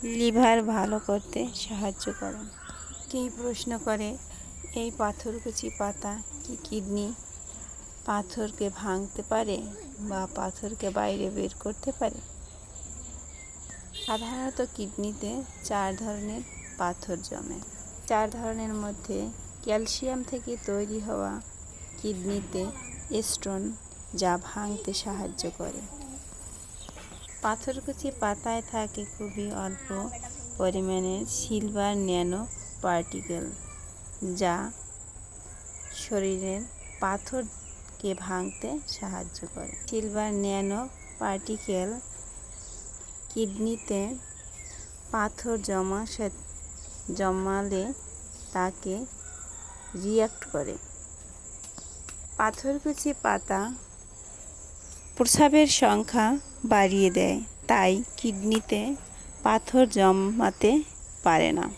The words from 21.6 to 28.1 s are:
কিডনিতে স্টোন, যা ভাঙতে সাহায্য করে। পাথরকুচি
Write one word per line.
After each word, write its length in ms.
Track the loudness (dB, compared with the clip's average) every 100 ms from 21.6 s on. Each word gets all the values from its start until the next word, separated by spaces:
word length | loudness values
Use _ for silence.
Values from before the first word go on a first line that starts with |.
| -14 -14 -14 -6
কিডনিতে 640 | -4 -2 0 -2 -2 -2 -4 -4 -10 -12 -2 0
স্টোন, 500 | 0 -2 -2 -2 -2 -6 -12 -16 -8
যা 260 | 2 4 4
ভাঙতে 500 | 0 -6 -4 -4 -2
সাহায্য 580 | -2 -2 -4 -4 -4 -6 -4
করে। 240 | -6 -6 -10 -10 -12 -12 -12 -12 -12 -12 -14 -12 -12 -12 -14 -14 -14 -4
পাথরকুচি 680 | 0 0 -2 -4 -4 -4 -4